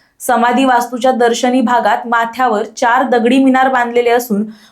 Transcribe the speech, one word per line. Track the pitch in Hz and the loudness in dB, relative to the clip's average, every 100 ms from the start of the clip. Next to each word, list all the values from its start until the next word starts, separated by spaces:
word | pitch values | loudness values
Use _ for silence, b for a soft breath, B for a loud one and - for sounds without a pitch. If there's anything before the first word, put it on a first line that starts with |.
| b b | b b
समाधी | - 233 240 247 262 | -2 0 2 2 2
वास्तूच्या | 240 240 247 262 | 0 -2 -2 0
दर्शनी | 233 240 233 247 254 | 2 0 0 0 0
भागात | 220 240 214 233 233 | 2 0 0 -2 -2
माथ्यावर | 233 226 240 254 208 220 - | -2 -2 -2 -2 -2 -4 -2
चार | 240 - 262 | 0 0 0
दगडी | 240 226 269 | 0 2 2
मिनार | 269 262 262 | 2 2 2
बांधलेले | 254 240 240 233 | 0 0 -2 0
असून | 240 247 202 214 B B | -2 -2 -4 -4 B B